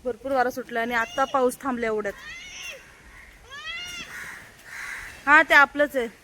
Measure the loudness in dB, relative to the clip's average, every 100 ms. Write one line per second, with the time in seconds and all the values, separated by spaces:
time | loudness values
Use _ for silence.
0 | -6 -6 -2 0 0 -2 -6 -4 -2 -2
1 | -2 -2 0 2 2 0 -6 -4 -2 -2
2 | -4 -10 -16 -16 -16 -16 -16 -16 -20 -20
3 | -20 -20 -20 -20 -18 -14 -12 -10 -10 -12
4 | -12 -14 -14 -16 -18 -20 -18 -14 -10 -12
5 | -12 -6 6 6 10 8 8 4 0 0
6 | -4 -8